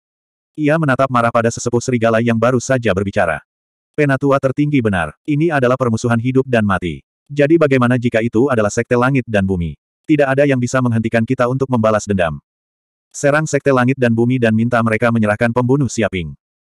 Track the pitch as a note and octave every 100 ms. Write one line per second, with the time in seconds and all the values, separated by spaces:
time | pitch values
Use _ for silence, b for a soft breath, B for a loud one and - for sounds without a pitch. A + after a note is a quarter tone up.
0 | _ _ _ _ _ - D3 D#3+ D3 B2+
1 | C3 B2 A#2 A#2 A2+ - A#2+ A#2 - B2
2 | A2 A2 A#2 A2+ A#2+ B2+ - C3 A2 F#2
3 | G2 G#2 E2+ D2+ - _ _ _ _ -
4 | C#3+ C3+ C#3+ C3+ C3+ C3+ D3 C#3+ A2 F#2
5 | D#2 - - D3 E3+ D3 A#2+ B2+ B2 A2+
6 | A#2+ A#2 B2 C3 C3+ A#2 G#2 F2+ F2 C#2
7 | - _ _ C#3+ C#3+ E3 D3 C3 A#2+ B2
8 | A#2+ A2+ A#2 A2 C#3+ A#2+ G#2 - A2+ A#2+
9 | B2+ C#3 A#2 G2+ G2 F#2 E2 C#2+ _ _
10 | - D3+ C#3 C3+ C#3+ C3 A#2+ C3 B2 A2+
11 | A2+ A2+ A2+ B2+ B2 C3 C3 B2 A2 G#2
12 | - F#2+ E2 C#2+ - _ _ _ _ _
13 | _ - C#3+ D3 D#3 C#3+ C#3+ C3 B2 C#3
14 | A#2+ A2+ A#2+ B2+ A2+ A2 A#2+ A#2+ A2+ A2
15 | A#2+ A#2 G#2 G#2 A#2+ A#2+ B2 C#3+ A#2+ -
16 | G2 F#2 D#2 C#2 _ _ _